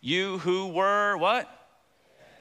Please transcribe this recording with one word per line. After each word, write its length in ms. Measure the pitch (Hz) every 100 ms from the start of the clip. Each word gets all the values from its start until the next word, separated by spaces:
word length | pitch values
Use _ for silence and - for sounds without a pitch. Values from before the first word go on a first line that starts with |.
"You 380 | 123 175 196 190
who 300 | 165 185 190
were," 460 | 170 190 202 208 190
what? 540 | 175 240 - - - _ _ _ _ _ - -